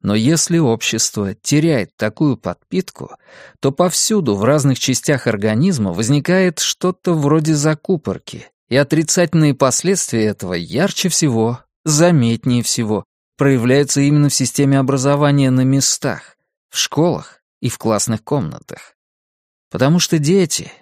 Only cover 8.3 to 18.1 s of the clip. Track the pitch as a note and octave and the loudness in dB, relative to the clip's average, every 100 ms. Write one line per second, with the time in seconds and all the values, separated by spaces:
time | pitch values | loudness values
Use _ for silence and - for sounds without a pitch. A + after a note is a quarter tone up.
8.3 | - - _ _ B2 C#3+ D#3 D#3 - E3+ | -18 -20 _ _ 0 2 0 0 0 2
9.3 | E3 D3+ C3 C3+ - F3 G3 - A2+ G#2+ | 2 2 2 0 0 -2 -2 -2 -2 -2
10.3 | G2 F#2 F2 E2 G#2 F#3+ - F3+ - D3+ | -2 -6 -8 -6 -4 -2 -2 -2 0 0
11.3 | A2+ A2+ A#2+ _ _ D#3 D3 E3+ D#3+ A#2 | 0 0 -4 _ _ -2 2 4 4 2
12.3 | A2+ C3+ B2 A2 - A2 G#2 - _ _ | 0 0 -2 -2 -4 -2 -4 -4 _ _
13.3 | _ C#3 C3 A#2+ C#3 C#3+ C#3+ C#3+ D3 D3 | _ 2 2 2 2 2 0 2 2 2
14.3 | - B2+ - C3+ C#3 C3 C#3 C#3 C#3+ D3 | 0 -2 0 2 2 2 0 0 2 2
15.3 | C#3+ C3 B2+ C3 C#3 - - C#3 F#2 - | 4 2 2 2 2 0 -2 -6 -8 -12
16.3 | _ _ _ _ - - - E3+ F#2+ - | _ _ _ _ -6 -4 0 0 -2 -10
17.3 | _ _ _ B2 - A2 G#2 - | _ _ _ -6 -4 -2 -2 -2